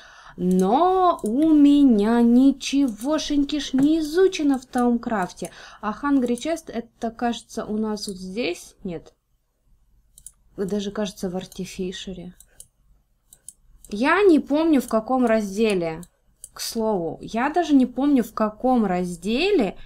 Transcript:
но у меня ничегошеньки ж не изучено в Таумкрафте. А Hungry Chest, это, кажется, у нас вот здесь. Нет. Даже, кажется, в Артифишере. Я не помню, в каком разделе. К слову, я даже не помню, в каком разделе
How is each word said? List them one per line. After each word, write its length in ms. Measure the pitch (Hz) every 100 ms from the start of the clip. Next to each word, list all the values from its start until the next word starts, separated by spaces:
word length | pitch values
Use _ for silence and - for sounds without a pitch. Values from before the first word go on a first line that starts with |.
| - - - -
но 840 | 180 185 185 262 359 370 359 -
у 260 | 208 247 320
меня 720 | 302 285 285 277 208 208 233
ничегошеньки 1400 | 233 240 269 269 - 277 269 202 254 302 302 294 277 302
ж 140 | 285
не 260 | 262 285 320
изучено 600 | 294 330 381 370 294 254
в 60 | -
Таумкрафте. 840 | 247 240 240 240 214 180 - 175 - - -
А 100 | 208
Hungry 460 | - 285 277 240 240
Chest, 340 | 311 330 -
это, 400 | 233 233 - 226
кажется, 540 | 226 240 226 - 226 -
у 100 | 214
нас 320 | 220 214 -
вот 80 | 185
здесь. 600 | 185 196 294 349 - _ 190
Нет. 280 | 160 - _ _ _ _ _ _ _ _ _ _ - - _ _ -
Даже, 360 | 196 208 202
кажется, 380 | 208 202 - 190
в 60 | 180
Артифишере. 1000 | - - 185 - 185 185 - 180 180 - _ - - _ _ _ _ _ _ _ - - _ _ -
Я 300 | 202 277 359
не 180 | 403 294
помню, 420 | - 294 330 277
в 60 | -
каком 380 | 220 220 262 240
разделе. 760 | 220 208 196 220 190 165 160 - _ _ _ -
К 80 | -
слову, 580 | - 226 220 202 165 -
я 280 | - 220 277
даже 240 | 349 311
не 120 | 277 254
помню, 380 | 254 294 269
в 100 | -
каком 520 | - 214 214 254 247 202
разделе 920 | 180 180 175 185 247 381 381 196 -